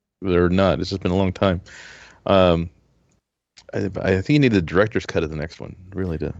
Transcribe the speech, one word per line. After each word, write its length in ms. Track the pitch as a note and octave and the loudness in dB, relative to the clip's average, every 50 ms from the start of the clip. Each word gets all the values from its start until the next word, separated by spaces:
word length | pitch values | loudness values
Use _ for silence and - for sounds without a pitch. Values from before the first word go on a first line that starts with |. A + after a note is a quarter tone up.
| _ _ _ - F2+ | _ _ _ -10 -4
or 240 | F#2+ F2 F2 F2+ F2 | 0 2 2 4 4
not. 300 | F2+ F#2+ G2 F#2 D#2 - | 4 4 2 2 2 0
It's 100 | F2 F#2 | -2 -6
just 100 | G2 F#2 | -6 -6
been 100 | - F#2+ | -4 -2
a 40 | F2+ G2 | 0 0
long 160 | G2 F#2 F#2 | 0 -2 -2
time. 260 | - G#2 G2 F2+ F#2 - - - - - - - - - - - _ - | 0 0 0 0 -2 -6 -12 -20 -20 -20 -20 -20 -20 -20 -20 -20 _ -2
Um, 440 | - G2 F#2+ F#2 F2+ E2+ E2 E2 E2 _ _ _ _ _ _ _ _ _ _ _ _ _ _ _ _ _ - _ - - | 2 4 6 6 6 4 2 0 -6 _ _ _ _ _ _ _ _ _ _ _ _ _ _ _ _ _ -20 _ -10 -8
I, 160 | A2 G2+ F#2+ F#2+ - | -6 -6 -6 -6 -6
I 200 | - F#2 F#2+ F#2+ | -2 0 0 0
think 80 | G2 - | 0 0
you 100 | D3 D3 | 2 4
need 120 | C#3 B2 A2 | 4 4 2
the 80 | F#2+ | 2
director's 440 | E2 D2+ D#2+ F#2 G#2+ G#2+ - F#2 - | 0 0 2 2 2 2 0 -6 -6
cut 180 | - - F#2 E2 | -4 -4 -4 -4
of 60 | D2+ | -4
the 60 | D#2 | -6
next 240 | D2+ D2 E2 - - | -8 -10 -10 -12 -14
one, 160 | - - - - F2+ F#2 | -16 -16 -16 -20 -20 -14
really. 260 | - F2+ F#2+ F2+ D#2+ D#2 | -10 -8 -6 -6 -6 -6
To 140 | D#2 D2 - - | -6 -8 -8 -8